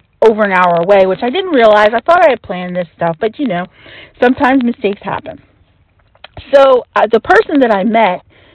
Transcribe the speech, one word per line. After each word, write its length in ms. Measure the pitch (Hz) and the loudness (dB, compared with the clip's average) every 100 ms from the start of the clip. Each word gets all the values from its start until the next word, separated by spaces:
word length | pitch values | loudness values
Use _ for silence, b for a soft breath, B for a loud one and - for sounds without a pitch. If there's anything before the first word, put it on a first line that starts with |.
| _ - 220 | _ 0 0
over 180 | 214 | 2
an 80 | 208 | 0
hour 240 | 185 180 170 | 0 2 0
away, 300 | 175 202 190 | 2 2 2
which 160 | 185 | -2
I 80 | 247 | -4
didn't 200 | 339 381 | -4 -2
realize. 380 | 277 220 208 214 | 2 4 4 2
I 80 | 233 | 0
thought 240 | - 359 | 0 2
I 60 | 330 | 2
had 120 | 240 | 0
planned 340 | - 180 180 180 | -6 -12 -8 -8
this 120 | 170 | -10
stuff, 220 | - 170 160 | -6 -6 -4
but, 180 | 220 220 | -6 -6
you 100 | 269 | -6
know, 180 | 175 180 B B B B - | -6 -8 B B B B -2
sometimes 400 | 247 262 262 277 | -2 0 0 0
mistakes 380 | 240 - 202 202 | -2 -4 -6 -6
happen. 400 | 196 - - - _ _ _ _ _ _ _ _ - - - | -10 -12 -12 -20 _ _ _ _ _ _ _ _ -20 -20 -2
So, 300 | 277 269 247 - | 2 4 2 0
uh, 120 | 208 214 | -4 0
the 100 | 226 | -2
person 400 | - 392 403 294 | 0 0 0 0
that 140 | 240 | 0
I 100 | 196 | 0
met 380 | 214 226 208 180 _ b b | -2 0 0 -4 _ b b